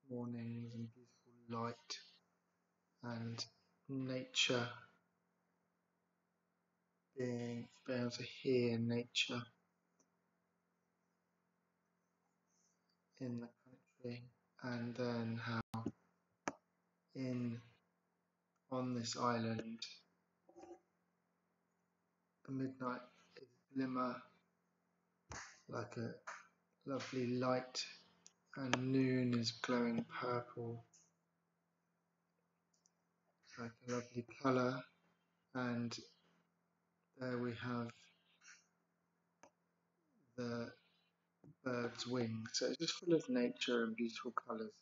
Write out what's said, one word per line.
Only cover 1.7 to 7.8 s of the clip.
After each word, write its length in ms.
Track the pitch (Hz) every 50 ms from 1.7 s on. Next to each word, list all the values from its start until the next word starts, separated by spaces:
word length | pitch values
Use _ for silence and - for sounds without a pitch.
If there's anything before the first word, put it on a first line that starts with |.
| 120 - - - - - - - - - _ _ _ _ _ _ _ _ _ _ _ _ _ _ _ _ -
and 420 | 120 117 113 117 117 117 113 - - _ _ _ _ _ _ _ -
nature, 800 | 135 135 131 127 127 127 131 - - - - - 131 120 120 117 - - - - _ _ _ _ _ _ _ _ _ _ _ _ _ _ _ _ _ _ _ _ _ _ _ _ _ _ _ _ _ _ _ _ _ _ _ _ _ _ _ _ _ _ _ _ _
being, 500 | 135 127 123 120 120 120 120 120 120 117 - - -